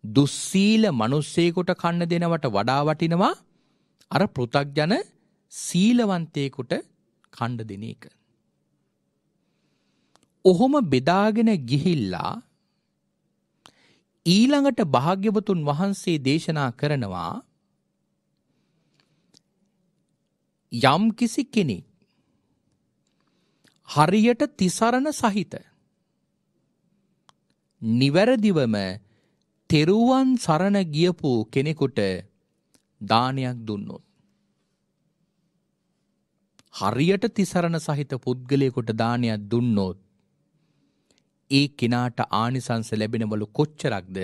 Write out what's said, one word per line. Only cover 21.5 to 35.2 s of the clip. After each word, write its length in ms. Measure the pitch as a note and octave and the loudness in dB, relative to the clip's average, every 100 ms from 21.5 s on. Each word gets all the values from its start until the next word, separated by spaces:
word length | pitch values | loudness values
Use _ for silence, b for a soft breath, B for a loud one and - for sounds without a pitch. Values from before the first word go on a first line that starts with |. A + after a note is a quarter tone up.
| A3 D#3 F2+ - _ _ _ _ _ _ _ _ _ _ _ _ _ _ _ _ _ _ _ - | 0 0 -4 -10 _ _ _ _ _ _ _ _ _ _ _ _ _ _ _ _ _ _ _ -4
හරියට 520 | C#3+ D#3 G#3+ A3+ A#3+ D4 - | 2 4 4 2 2 -2 0
තිසරණ 500 | F#3 - A3+ B3+ D4 | -2 0 0 0 -2
සහිත 420 | C#4+ A#3 G3+ - - - _ _ _ _ _ _ _ _ _ _ _ _ _ _ _ _ _ _ _ _ _ | -2 -2 -2 -6 -12 -18 _ _ _ _ _ _ _ _ _ _ _ _ _ _ _ _ _ _ _ _ _
නිවැරදිවම 960 | A2+ A#2 C#3 D#3 A3+ B3+ G#3 E3 A#2+ G#2 F#2+ F#2+ _ _ _ _ _ _ _ | -2 2 2 4 2 2 2 2 0 -2 -4 -8 _ _ _ _ _ _ _
තෙරුවන් 600 | D#3 D#3 G#3 A#3+ C4 C4 B3+ | 2 4 4 4 4 2 0
සරණ 400 | - D#3 F#3+ G3+ | 0 0 2 0
ගියපු 480 | F3 D3 F3 F3 D3 A#2+ A2 | 0 0 0 0 -2 -2 0
කෙනෙකුට 540 | C3+ D3 D3+ C3+ A#2 G2 F#2 - _ _ _ _ _ _ _ | -2 -2 -2 -2 0 -2 -4 -10 _ _ _ _ _ _ _
දානයක් 560 | G2+ A2+ B2+ C3+ B2+ A#2+ | 0 2 2 -2 -6 -8
දුන්නොත්, 460 | A2 G2+ G#2+ - _ _ _ _ _ _ _ _ _ _ _ _ | -8 -8 -8 -16 _ _ _ _ _ _ _ _ _ _ _ _